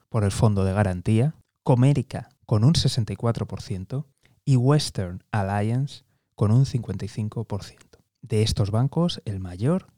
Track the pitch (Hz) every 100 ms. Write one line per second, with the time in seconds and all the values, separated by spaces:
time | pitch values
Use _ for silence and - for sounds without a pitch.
0 | _ 117 101 - 113 101 95 95 98 90
1 | 98 110 143 - _ _ - 123 135 143
2 | - - - _ - 107 120 165 135 -
3 | 104 98 117 113 - - - 95 95 131
4 | - _ _ _ - 131 127 147 - -
5 | 92 92 - 110 95 101 107 123 139 -
6 | _ _ _ - 104 117 135 123 101 95
7 | 98 - 107 - 107 98 - - _ _
8 | _ _ - 110 110 - 101 107 135 160
9 | 170 - - 95 92 87 123 185 -